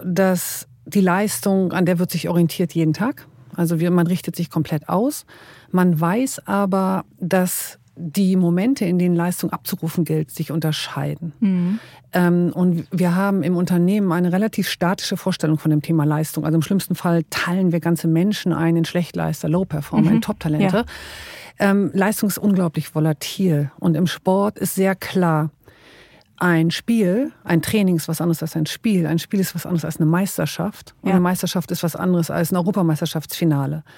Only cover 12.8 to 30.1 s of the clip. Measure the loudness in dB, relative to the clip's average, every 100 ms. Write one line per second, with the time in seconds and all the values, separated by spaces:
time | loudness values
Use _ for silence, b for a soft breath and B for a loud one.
12.8 | -2 -2 0 0 0 0 0 0 0 2
13.8 | 2 2 0 0 2 0 0 -2 -4 -2
14.8 | -2 -2 -4 -4 -4 -2 0 0 2 0
15.8 | 2 0 2 0 -2 -4 0 0 0 -2
16.8 | -2 -4 0 0 0 -4 -2 0 2 2
17.8 | 0 0 2 2 2 0 -2 0 2 2
18.8 | 0 -2 -2 -4 -4 -2 -2 -2 -2 -6
19.8 | -2 2 4 2 0 -4 -2 2 2 2
20.8 | -2 B B B B B B 0 2 4
21.8 | 2 2 0 2 -2 0 2 2 2 -2
22.8 | -4 0 0 -2 -6 0 2 2 0 -2
23.8 | 0 2 0 0 0 2 0 -2 -4 0
24.8 | 0 0 -2 0 2 2 0 _ B B
25.8 | B B B B B -2 2 4 2 -2
26.8 | -2 0 2 0 -2 -6 0 0 2 2
27.8 | 2 0 -2 -2 0 -2 -2 -4 -4 -2
28.8 | 0 0 2 -2 0 -2 -2 -4 -4 -4
29.8 | -4 0 2